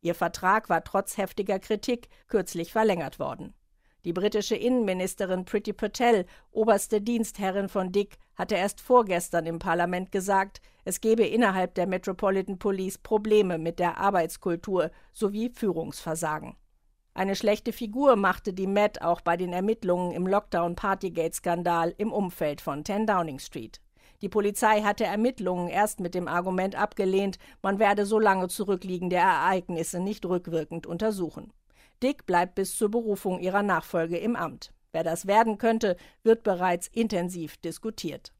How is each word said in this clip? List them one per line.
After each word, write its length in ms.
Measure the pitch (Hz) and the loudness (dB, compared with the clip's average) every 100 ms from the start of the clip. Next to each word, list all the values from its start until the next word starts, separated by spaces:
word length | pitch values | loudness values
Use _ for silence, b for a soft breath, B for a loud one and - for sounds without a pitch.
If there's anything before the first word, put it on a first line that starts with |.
Ihr 140 | 165 | -2
Vertrag 560 | 170 175 - 185 208 - | -2 -4 -2 2 0 2
war 140 | 165 | -2
trotz 340 | - 190 202 - | 0 -4 -2 -4
heftiger 400 | 190 - 202 196 | -4 -4 -4 -4
Kritik 500 | - 214 - 240 - b b | -2 -4 -2 -4 -6 b b
kürzlich 440 | 214 190 170 170 | -2 0 -6 -4
verlängert 460 | 220 220 175 139 - | 2 2 2 -2 -6
worden. 340 | 135 131 - - _ _ _ _ - | -8 -6 -12 -16 _ _ _ _ -6
Die 80 | |
britische 420 | 175 202 208 208 220 | 0 0 0 -2 0
Innenministerin 880 | 240 254 214 185 185 - 190 185 | 2 2 2 0 -2 -4 -2 -2
Priti 300 | 180 220 208 | -2 -4 -4
Patel, 500 | 196 214 - 240 226 180 b b | -4 -4 0 4 4 2 b b
oberste 520 | - 220 202 - 214 | -2 4 4 2 -2
Dienstherrin 680 | 208 233 220 - 190 190 196 | 0 -2 -2 -4 -4 -2 -2
von 240 | 202 185 | -2 0
Dick, 240 | 196 202 - _ _ | -2 -2 -8 _ _
hatte 180 | - | -2
erst 260 | 202 196 - | 0 0 -4
vorgestern 640 | - 247 220 175 175 175 | 4 4 6 0 0 -2
im 140 | 160 165 | -2 -6
Parlament 540 | 185 170 175 180 185 | -2 0 0 -2 -4
gesagt, 500 | 196 190 196 196 - b b - | -4 2 2 0 -6 b b -10
es 160 | 185 | -4
gebe 240 | 220 226 196 | 2 4 4
innerhalb 480 | 220 233 190 185 | 4 2 2 -2
der 140 | - 180 | 0 -2
Metropolitan 680 | 185 - 180 202 190 190 185 | -2 -4 -2 0 0 -2 -4
Police 380 | 214 196 190 - | -2 -2 -4 -8
Probleme 600 | - 220 214 208 190 165 | -2 -2 4 4 4 0
mit 220 | 160 170 | -4 -2
der 180 | 175 - | -2 0
Arbeitskultur 920 | 196 196 165 - - 170 - 185 165 b b | 0 2 0 -2 -4 -4 -2 0 0 b b
sowie 380 | - 202 208 233 | -4 -2 -2 -6
Führungsversagen. 1080 | - 220 165 160 - - 160 160 156 170 - _ _ _ _ _ | -2 -2 -2 -6 -8 -6 -4 -2 -4 -8 -18 _ _ _ _ _
Eine 200 | - 190 | -4 -2
schlechte 380 | 196 214 - - | 0 2 0 -2
Figur 420 | - 226 220 285 | -6 -6 2 6
machte 380 | 226 196 185 - | 6 4 0 -4
die 160 | 185 190 | -4 0
Met 340 | 202 208 - | 2 2 0
auch 180 | 165 170 | -2 0
bei 160 | - 170 | 0 -2
den 160 | 180 | -2
Ermittlungen 600 | 180 196 220 180 175 180 | -2 0 0 0 0 0
im 160 | 170 185 | -2 2
Lockdown-Partygate-Skandal 1600 | 202 202 196 170 175 208 190 190 170 165 - 185 170 175 170 165 - | 2 2 -2 0 -2 -2 -2 -2 -2 -4 -2 -2 0 2 2 0 0
im 160 | 214 | -2
Umfeld 480 | 214 190 - 156 147 | 0 -2 -2 -4 -4
von 240 | - 143 | -6 -6
ten 240 | 151 202 220 | -4 -2 2
Downing 320 | 196 165 135 | 2 0 -6
Street. 400 | - - 110 - _ b b b | -12 -12 -14 -16 _ b b b
Die 60 | 196 | -4
Polizei 540 | 214 202 208 226 214 | 0 0 2 4 4
hatte 200 | 208 202 | 2 0
Ermittlungen 640 | 202 208 233 254 190 180 175 | -2 0 0 0 -4 -2 -2
erst 320 | 156 214 - | 0 0 -2
mit 160 | 175 | -4
dem 140 | 185 180 | -4 -2
Argument 480 | 175 180 185 190 190 | -2 -2 -2 -2 -2
abgelehnt, 640 | 208 - 190 190 196 185 B B | -6 -2 0 2 0 -6 B B
man 200 | 196 196 | -4 2
werde 260 | 214 202 202 | 4 4 2
so 140 | 220 | 4
lange 260 | 214 190 185 | 4 4 0
zurückliegende 680 | - 196 185 185 180 175 175 | -4 -2 -2 -2 -4 0 2
Ereignisse 840 | 185 165 165 190 180 170 160 180 | 4 4 2 0 -2 -6 -4 -4
nicht 260 | 185 214 175 | -6 -6 -2
rückwirkend 600 | 180 180 165 156 165 - | -2 -2 -4 -4 -10 -8
untersuchen. 680 | 170 220 202 165 - 208 _ _ b b b | -4 -2 -2 -6 -8 -18 _ _ b b b
Dick 200 | 254 285 | -2 -2
bleibt 300 | - 175 180 | 0 2 2
bis 220 | - 190 - | -2 -4 0
zur 120 | 214 | 0
Berufung 520 | 226 226 196 202 185 | 0 -2 -2 -2 -2
ihrer 240 | 180 190 | 0 0
Nachfolge 540 | 202 170 - 180 165 170 | 2 0 0 -2 -2 -2
im 180 | 214 240 | -2 -2
Amt. 360 | 165 135 - _ _ | -4 -8 -18 _ _
Wer 100 | 165 | -4
das 240 | 170 160 190 | -2 -4 2
werden 320 | 202 226 208 | 4 4 2
könnte, 380 | 226 226 214 175 B B | 2 2 0 -2 B B
wird 220 | 226 226 | 4 4
bereits 420 | 214 180 180 175 - | 4 0 2 0 -4
intensiv 680 | - 220 190 175 180 156 - | -2 0 0 -2 -6 -10 -10
diskutiert. 760 | 170 160 220 220 165 135 - _ | -10 -8 -10 -8 -10 -10 -16 _